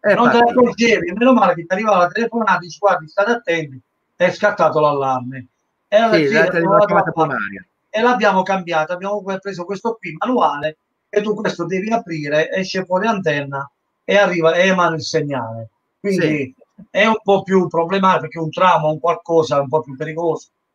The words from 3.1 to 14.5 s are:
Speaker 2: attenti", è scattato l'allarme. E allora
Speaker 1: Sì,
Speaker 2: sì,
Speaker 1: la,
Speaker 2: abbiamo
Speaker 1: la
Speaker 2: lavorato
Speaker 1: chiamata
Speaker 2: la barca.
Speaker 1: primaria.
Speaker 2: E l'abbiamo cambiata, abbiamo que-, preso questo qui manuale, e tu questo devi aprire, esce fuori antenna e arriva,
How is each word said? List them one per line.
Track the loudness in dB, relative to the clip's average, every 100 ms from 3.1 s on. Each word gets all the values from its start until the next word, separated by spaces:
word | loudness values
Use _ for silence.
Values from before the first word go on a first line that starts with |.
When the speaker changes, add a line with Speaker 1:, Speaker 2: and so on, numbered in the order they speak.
| -2 0
Speaker 2:
attenti", | 0 -2 -4 -4 -12 _ _ _ _
è | 0
scattato | 2 -2 2 2 4
l'allarme. | 2 2 -2 -2 -6 -14 -16 _ _ _ _
E | 2
allora | 4 4
Speaker 1:
Sì, | 4
Speaker 2:
sì, |
Speaker 1:
la, | 2
Speaker 2:
abbiamo | 2
Speaker 1:
la | 2
Speaker 2:
lavorato | 2 4 4
Speaker 1:
chiamata | 2 0
Speaker 2:
la |
barca. | 0 -2
Speaker 1:
primaria. | -2 -6 -10 -18 _ _
Speaker 2:
E | 0
l'abbiamo | 0 2 2 2
cambiata, | 0 -2 -2 -4 -2
abbiamo | -6 -6 -6
que-, | -6 -8
preso | -8 -10
questo | -10 -6 -6
qui | -8 -12 -8
manuale, | -2 0 0 0 -6 -8 _ _ _
e | -4
tu | -2
questo | -4 -4 -6 -6
devi | -4 -4
aprire, | -4 -4 -8 -2 -2 -2
esce | -4 -6 -6
fuori | -4 -2 -2
antenna | -2 -2 -4 -4 -8 -10 _ _ _
e | 0 2
arriva, | 2 2 2